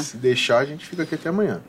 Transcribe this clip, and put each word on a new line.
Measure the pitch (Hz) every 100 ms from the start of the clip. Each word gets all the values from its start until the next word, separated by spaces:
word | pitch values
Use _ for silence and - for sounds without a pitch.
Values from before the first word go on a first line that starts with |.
Se | 147 113
deixar, | 127 127 - 120
a | 139
gente | 151 -
fica | 175
aqui | 160 156
até | 165
amanhã. | 190 196 95